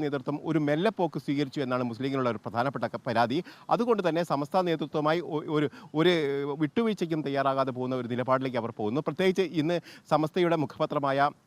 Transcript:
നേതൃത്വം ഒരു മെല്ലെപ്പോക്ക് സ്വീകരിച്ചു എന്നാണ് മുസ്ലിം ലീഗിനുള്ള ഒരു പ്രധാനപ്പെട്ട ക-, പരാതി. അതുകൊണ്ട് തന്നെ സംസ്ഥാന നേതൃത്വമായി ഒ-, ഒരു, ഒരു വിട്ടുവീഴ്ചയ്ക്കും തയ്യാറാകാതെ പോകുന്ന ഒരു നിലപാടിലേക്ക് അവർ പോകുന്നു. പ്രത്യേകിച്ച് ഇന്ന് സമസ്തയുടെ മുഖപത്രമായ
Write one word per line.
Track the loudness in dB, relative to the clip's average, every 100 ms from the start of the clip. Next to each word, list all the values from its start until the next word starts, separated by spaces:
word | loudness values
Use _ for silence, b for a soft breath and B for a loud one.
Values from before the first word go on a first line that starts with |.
| 0
നേതൃത്വം | -2 -4 -6 -2
ഒരു | 0 2
മെല്ലെപ്പോക്ക് | 2 0 0 -2 -4
സ്വീകരിച്ചു | -4 -2 -2 -2 -2
എന്നാണ് | 0 -2
മുസ്ലിം | -4 -2
ലീഗിനുള്ള | 0 0 -2
ഒരു | -4
പ്രധാനപ്പെട്ട | -2 -2 -2
ക-, | -4 -4 0
പരാതി. | 2 2 0 -6 B B 2
അതുകൊണ്ട് | 2 2 2
തന്നെ | 0 0
സംസ്ഥാന | -2 0 0 2
നേതൃത്വമായി | 0 -2 0 2 0 -2
ഒ-, | -6 -2 0
ഒരു, | 0 B B 2
ഒരു | 4 4 2 -2 -4 -2
വിട്ടുവീഴ്ചയ്ക്കും | -2 0 0 0 -2 -2 -2
തയ്യാറാകാതെ | 0 2 2 0 -2
പോകുന്ന | -2 -2
ഒരു | -2
നിലപാടിലേക്ക് | -2 2 2 2 -2
അവർ | -4 -4
പോകുന്നു. | -2 -2 -2
പ്രത്യേകിച്ച് | 0 2 2 0 0
ഇന്ന് | 0 -2 B B 0
സമസ്തയുടെ | 2 2 2 2 2
മുഖപത്രമായ | 0 -2 -2 0 0 2 2 0